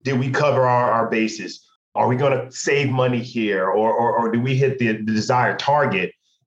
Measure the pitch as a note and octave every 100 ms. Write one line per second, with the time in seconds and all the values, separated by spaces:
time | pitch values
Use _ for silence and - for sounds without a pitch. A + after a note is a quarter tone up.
0 | C3 B2+ C3 C3 C#3+ B2+ B2+ B2 A#2+ A2+
1 | A2 A2+ A2 - F2+ - _ _ _ -
2 | A2 B2 C#3+ B2+ - - B2+ C#3 C3 B2+
3 | B2+ B2 - A#2 G#2+ F#2+ F#2+ G2+ A2 A2+
4 | A#2 A2+ A2 A#2 C3 C3+ C3+ B2 A#2 G#2+
5 | G#2+ G#2+ - B2 A2+ F#2+ - D3 C3 F#2
6 | F2 - _ _